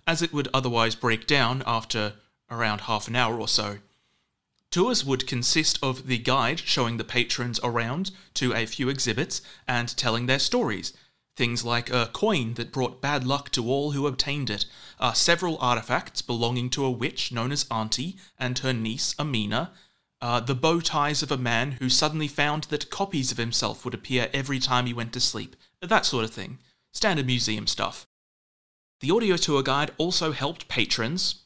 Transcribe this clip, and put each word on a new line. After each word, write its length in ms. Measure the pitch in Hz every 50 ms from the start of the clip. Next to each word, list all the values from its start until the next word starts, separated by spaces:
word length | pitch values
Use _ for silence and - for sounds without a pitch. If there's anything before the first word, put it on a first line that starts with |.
| -
as 160 | 165 165 156
it 100 | 170 165
would 160 | 147 147 131 - -
otherwise 400 | 135 127 123 117 117 113 113 110
break 320 | - - 117 113 113 -
down 380 | - 147 139 123 117 131 131 -
after 480 | 113 117 113 - - - 110 107 104 104 - _ _ _ _ _ -
around 300 | 120 117 117 110 104 101
half 260 | - 120 113 104 -
an 80 | 113 117
hour 240 | 127 120 110 117 117
or 80 | 104
so. 300 | 98 - 113 104 104 101 101 - _ _ _ _ _ _ _ _ _ _ _ _ _ _ _ _ -
Tours 340 | - 175 196 254 240 - -
would 220 | 135 131 127 131
consist 540 | - 139 120 120 - - 160 151 - - -
of 260 | 143 131 127 - -
the 100 | 131 123
guide 420 | 113 113 131 127 135 117 120 165 165
showing 380 | - - - 143 120 117 117
the 60 | 113 110
patrons 560 | - - 120 117 - - - 123 123 113 - -
around 480 | 120 117 117 117 113 135 175 190 - - - - - -
to 180 | - 131 123 104
a 140 | 117 113
few 220 | - - - 127 131
exhibits 520 | 139 131 127 120 104 120 - - - - - - - - -
and 280 | - 123 120 120 120 -
telling 300 | - - 113 113 117 123
their 120 | 123 135
stories. 560 | 143 - - - 247 202 127 104 87 82 - - - _ _ _ _ _ _ -
Things 260 | - 123 117 120 117 120
like 260 | 117 120 117 120 -
a 220 | 123 123 117 - -
coin 420 | - 202 226 202 143 117 113 120
that 180 | 123 117 - -
brought 280 | 135 127 120 - -
bad 220 | - 143 147 139 123
luck 260 | 127 139 139 - -
to 160 | - 127 113
all 240 | 120 135 139 147 151
who 140 | 139 139 143
obtained 440 | 143 127 - - 139 143 147 135 107
it, 160 | 104 98 - - - - - - - -
uh, 140 | - 120 -
several 440 | - - 165 170 175 185 170 156 -
artifacts 640 | 131 123 120 113 - - 123 170 - - - -
belonging 480 | - - 120 113 117 117 123 123 123 123
to 140 | - 143 139
a 60 | 131
witch 400 | 123 107 123 - - - - -
known 200 | 120 117 117 131
as 140 | 143 139 - -
Auntie 460 | 117 110 110 110 - 120 147 180 190 - - - _
and 220 | - 127 123 123 113
her 140 | - 131 127
niece 420 | 113 113 110 117 143 - - -
Amina, 540 | - 147 151 127 110 104 104 110 127 175 - - - - _ _ _ _ _ _ -
uh, 200 | 123 120 120 120
the 160 | 113 135 135
bow 260 | 123 156 160 170 175
ties 400 | 160 - 160 151 143 147 147 -
of 100 | 151 143
a 60 | 147
man 360 | 127 123 117 117 113 127 147 135
who 160 | 120 131 127
suddenly 380 | - - 156 151 156 156 151
found 360 | 143 - - 143 147 147 156 147
that 240 | - 151 147 - -
copies 420 | - - 196 202 190 143 127 123
of 60 | 120
himself 480 | 120 117 117 117 - 120 - 107 - -
would 80 | 120 113
appear 360 | 98 - - 127 123 117 - -
every 240 | 139 127 139 139
time 300 | 127 131 135 127 123 123
he 60 | 123 120
went 200 | 120 113 113 -
to 60 | 123
sleep, 360 | - - - 110 - - - _ _ _ _ -
that 280 | 180 170 220 202 -
sort 180 | - 143 120 110
of 60 | 110
thing. 260 | - - - - 131 - _ _ _ _ _ _
Standard 360 | - - 214 208 175 143 135
museum 400 | 127 127 120 117 113 110 107 95
stuff. 400 | - - - - - - - - _ _ _ _ _ _ _ _ _ _ _ _ _ _ _ _ _ _ -
The 120 | 131 139
audio 260 | 190 233 226 196 175
tour 240 | 160 - 156 147 139
guide 300 | 135 139 135 143 151 147 - -
also 320 | 160 180 175 - 170 156
helped 360 | 139 - 135 151 175 - -
patrons 760 | - - 127 107 - - - 110 120 165 185 - - - - _